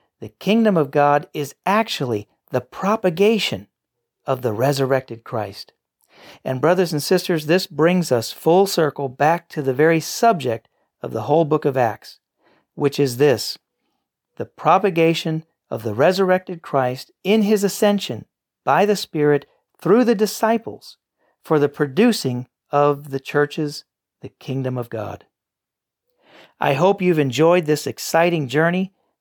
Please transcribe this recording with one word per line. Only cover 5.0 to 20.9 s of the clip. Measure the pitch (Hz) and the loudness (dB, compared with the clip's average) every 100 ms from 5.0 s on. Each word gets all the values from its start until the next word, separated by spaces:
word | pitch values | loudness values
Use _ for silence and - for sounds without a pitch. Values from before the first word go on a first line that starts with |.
| - 113 | -2 -14
Christ. | - 117 101 - - _ _ _ _ _ - - | -10 -8 -8 -12 -20 _ _ _ _ _ -20 -14
And | - 131 | -8 0
brothers | 147 180 175 | 2 2 2
and | 147 | -2
sisters, | - 185 - 165 147 | 0 0 2 -4 0
this | 180 - | 0 0
brings | 147 160 185 160 | 0 2 2 2
us | 123 113 | 0 -2
full | - 160 180 196 | -4 2 4 4
circle | 185 151 - 139 | 0 -2 -2 -10
back | 123 147 170 - | 0 0 0 -4
to | - | -6
the | 135 | -4
very | 127 156 165 | 2 2 2
subject | - - 233 185 127 113 - _ _ _ | -2 0 2 2 -2 -6 -8 _ _ _
of | 131 | -10
the | 117 | -8
whole | 110 151 156 | 0 2 2
book | 151 147 | 0 0
of | 135 | 0
Acts, | 117 104 - - _ _ _ _ _ - | -2 -2 -14 -20 _ _ _ _ _ -4
which | 143 139 | -4 0
is | 139 120 | -2 2
this, | 143 113 - - _ _ _ _ _ _ _ - | 2 2 -2 -12 _ _ _ _ _ _ _ -14
the | 117 | -14
propagation | - 156 180 196 165 165 165 160 156 - _ _ | -4 2 2 2 2 2 0 -4 -6 -8 _ _
of | 117 | -8
the | 110 | -6
resurrected | 107 156 185 185 185 - 165 | 0 2 2 0 0 -2 -14
Christ | - 139 127 131 - _ | -4 -2 -2 -4 -12 _
in | 185 220 | 0 2
his | 208 214 | 2 2
ascension | 196 - 208 202 - 113 - _ _ _ - | 0 0 0 0 -4 -10 -12 _ _ _ 0
by | 151 208 | 2 2
the | 196 | 0
Spirit | - 160 147 143 - _ _ _ | -4 -2 2 2 -2 _ _ _
through | 160 220 | 2 4
the | 240 208 | 4 2
disciples | 208 - 220 226 156 104 - | 0 0 0 0 -4 -14 -20